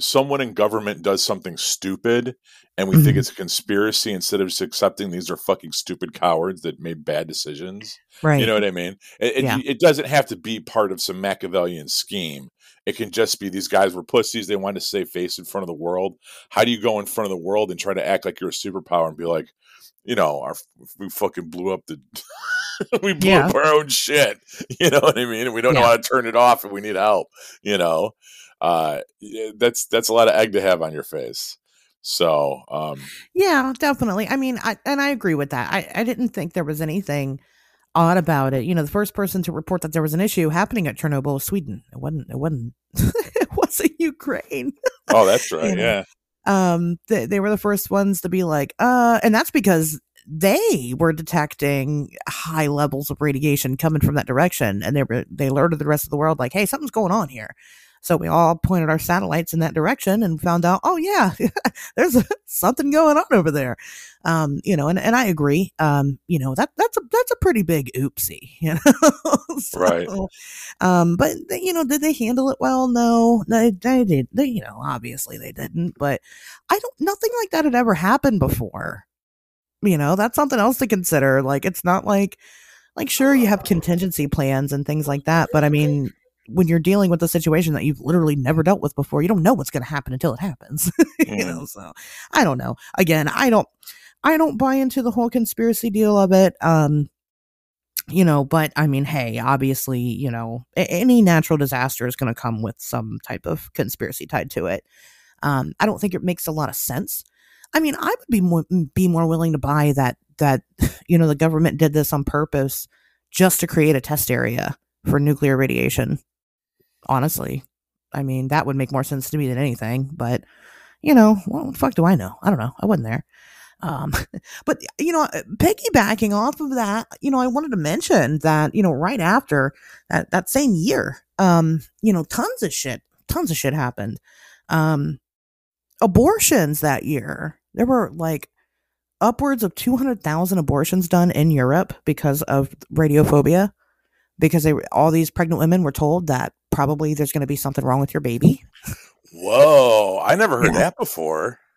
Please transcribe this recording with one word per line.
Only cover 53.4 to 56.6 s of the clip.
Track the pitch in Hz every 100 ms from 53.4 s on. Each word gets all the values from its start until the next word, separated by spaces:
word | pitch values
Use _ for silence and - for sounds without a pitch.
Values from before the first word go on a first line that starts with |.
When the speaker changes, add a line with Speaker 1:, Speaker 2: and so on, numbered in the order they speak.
| 151 143 131 127
Speaker 2:
coming | 165 156
from | -
that | 143 -
direction, | 127 180 - 117 98
and | 101 143
they |
were, | 127 107 -
they | - 135
alerted | 139 170 151
the | 147
rest | 151
of | -
the | 147
world, | 156 151
like, | 127
"Hey, | 196